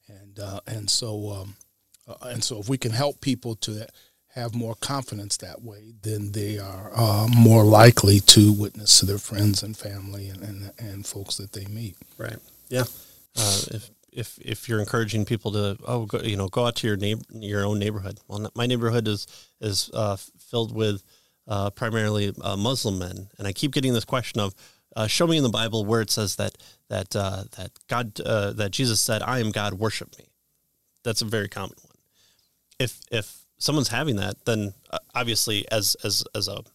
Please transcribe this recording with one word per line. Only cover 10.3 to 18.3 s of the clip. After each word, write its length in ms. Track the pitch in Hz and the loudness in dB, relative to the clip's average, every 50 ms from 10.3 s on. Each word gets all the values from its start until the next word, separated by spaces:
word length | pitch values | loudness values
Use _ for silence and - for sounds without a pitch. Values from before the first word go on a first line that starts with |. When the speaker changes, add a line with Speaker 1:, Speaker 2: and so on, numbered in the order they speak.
| 98 98 101 | -14 -14 -14
Speaker 1:
and, 280 | 107 101 98 98 98 - | -14 -14 -12 -14 -16 -14
and 280 | - 117 104 98 98 98 | -14 -14 -12 -12 -12 -12
folks 300 | - - 101 98 - - | -10 -10 -12 -8 -8 -8
that 160 | - 101 101 | -10 -10 -12
they 140 | - - 98 | -12 -12 -10
meet. 320 | 98 104 113 117 101 85 - - _ - | -10 -10 -8 -10 -10 -12 -14 -20 _ -14
Speaker 2:
Right. 200 | - - 113 113 - - - - _ _ - | -12 -12 -12 -12 -14 -18 -20 -20 _ _ -6
Yeah. 140 | 127 127 127 - - - - - - - _ _ _ | -2 -2 -2 -2 -4 -18 -20 -20 -20 -20 _ _ _
Uh, 240 | - 110 104 98 95 - - | -2 0 0 0 -2 -2 -6
if, 180 | - 107 - - _ _ _ _ | -8 -12 -14 -14 _ _ _ _
if, 280 | _ 117 110 - - - | _ -12 -12 -12 -12 -16
if 300 | - - 131 - - - | -10 -10 -10 -10 -6 -4
you're 100 | 113 107 | -4 -4
encouraging 460 | 104 - - 117 113 107 104 110 104 | -2 -2 -2 -2 -2 -2 -2 -4 -2
people 260 | - 120 104 - 110 101 | -2 -4 -4 -4 -4 -4
to, 240 | 107 104 101 98 - - | -2 -2 -2 -4 -6 -6
oh, 200 | - 123 120 113 | -6 -4 -4 -4
go, 140 | 101 110 101 | -4 -6 -6
you 180 | - 113 104 | -4 -4 -4
know, 100 | 101 98 | -2 -4
go 200 | 95 - 123 120 | -4 -2 -2 -2
out 80 | 120 117 | -2 -2
to 100 | - - | -2 -2
your 80 | 113 104 | -2 -2
neigh-, 220 | 95 98 101 110 113 - _ - | 0 -2 -2 -4 -4 -8 _ -18
your 320 | 113 110 101 104 104 101 | -14 -10 -6 -4 -2 0
own 140 | 101 107 104 | 0 0 0
neighborhood. 400 | 104 107 107 101 95 98 107 - _ | -2 -2 -4 -6 -8 -10 -12 -14 _
Well, 160 | _ | _